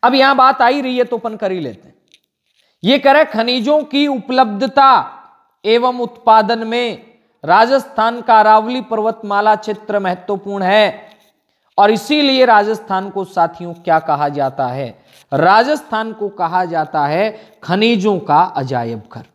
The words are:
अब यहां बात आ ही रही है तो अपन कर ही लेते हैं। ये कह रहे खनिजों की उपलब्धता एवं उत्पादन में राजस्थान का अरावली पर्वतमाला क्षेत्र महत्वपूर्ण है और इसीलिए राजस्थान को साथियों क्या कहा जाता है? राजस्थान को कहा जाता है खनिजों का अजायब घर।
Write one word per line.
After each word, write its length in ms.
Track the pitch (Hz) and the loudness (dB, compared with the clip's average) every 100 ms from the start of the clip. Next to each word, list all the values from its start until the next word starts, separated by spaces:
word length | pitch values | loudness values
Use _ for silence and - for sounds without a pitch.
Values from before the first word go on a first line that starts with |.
अब 120 | 240 | 2
यहां 220 | 262 269 269 | 2 2 4
बात 260 | 262 269 | 4 4
आ 40 | 240 | 0
ही 140 | 285 | 0
रही 180 | 262 247 | -4 -4
है 60 | |
तो 140 | 254 233 | -4 -4
अपन 180 | 233 214 | -8 -8
कर 160 | 202 | -6
ही 80 | 185 | -6
लेते 280 | 143 101 _ | -8 -12 _
हैं। 60 | _ _ _ _ _ _ _ _ _ | _ _ _ _ _ _ _ _ _
ये 160 | 180 269 | 0 2
कह 140 | 277 | 4
रहे 120 | 277 | 2
खनिजों 580 | 302 214 226 247 226 302 | 2 -2 -4 -2 0 -2
की 220 | 285 277 285 | 0 -2 -2
उपलब्धता 1000 | 269 190 254 240 202 262 262 269 247 - - - _ _ _ | -2 -4 0 0 0 -2 2 4 4 0 -14 -20 _ _ _
एवं 340 | 208 233 247 247 | 0 0 0 -4
उत्पादन 600 | 240 - - 220 208 226 | -8 -4 4 4 4 -2
में 440 | 226 233 240 185 - _ _ _ | -4 -4 -4 -8 -16 _ _ _
राजस्थान 760 | 147 180 233 269 - - 220 240 | 0 2 4 2 -2 -2 -2 -2
का 200 | 233 220 | 2 4
अरावली 400 | 214 214 220 254 | 6 4 2 -6
पर्वतमाला 760 | - 220 214 220 208 202 214 214 | -6 -4 -4 -4 -4 -2 2 0
क्षेत्र 420 | 214 208 - 202 | -2 -10 -4 -4
महत्वपूर्ण 680 | 190 180 - 196 202 202 | -4 -8 -6 -8 -8 -6
है 460 | 185 208 208 214 - _ _ _ _ _ _ - | 0 2 2 -2 -18 _ _ _ _ _ _ 2
और 120 | 202 | 2
इसीलिए 540 | 220 - 302 285 262 | 2 -2 0 0 2
राजस्थान 680 | 247 214 208 214 214 190 196 | 4 4 2 -4 -4 -6 -6
को 140 | 196 | -10
साथियों 500 | 185 - 170 170 175 | -8 -2 -2 -4 -14
क्या 260 | 170 - 160 | -12 0 0
कहा 280 | 160 147 147 | 0 -2 -2
जाता 380 | 143 135 131 131 | -2 -4 -4 -6
है? 320 | 127 127 - _ _ _ | -6 -10 -12 _ _ _
राजस्थान 800 | 143 165 208 247 302 - 220 220 | 0 4 4 2 -2 -4 -6 -6
को 180 | 214 202 | -8 -10
कहा 340 | 196 170 180 | -6 -4 -2
जाता 420 | 180 165 156 160 143 | -4 -4 -4 -2 -2
है 340 | 156 214 214 - _ | -2 -4 -6 -20 _
खनिजों 560 | - 185 226 226 202 190 | -6 0 0 0 -2 -4
का 320 | - 147 180 - | 0 0 2 -2
अजायब 460 | 131 127 117 113 101 | -4 -4 -6 -8 -12
घर। 120 | - - | -20 -20